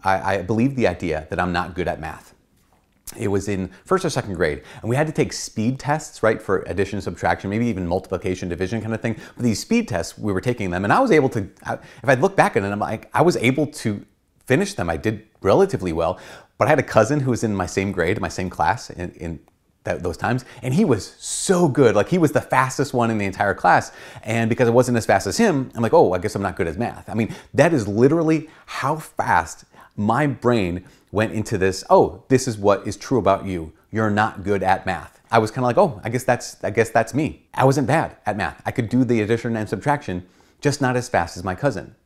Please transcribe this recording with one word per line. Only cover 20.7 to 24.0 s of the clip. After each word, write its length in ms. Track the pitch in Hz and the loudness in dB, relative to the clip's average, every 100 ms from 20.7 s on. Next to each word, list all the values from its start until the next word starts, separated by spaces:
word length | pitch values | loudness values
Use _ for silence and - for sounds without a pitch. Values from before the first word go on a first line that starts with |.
he 120 | 143 208 | 0 2
was 280 | 110 - - | 2 -2 -14
so 480 | - - - 180 175 | -10 -8 0 2 2
good. 260 | 123 123 | 6 6
Like, 140 | 104 98 | 6 2
he 100 | 180 | 2
was 140 | 160 | 2
the 80 | 123 | 2
fastest 540 | - 131 131 - 139 | 2 2 2 0 -2
one 180 | 127 113 | 0 0
in 60 | 110 | 0
the 80 | 98 | -2
entire 280 | 95 104 | 0 0
class, 380 | 95 180 156 - - | 2 4 4 2 -14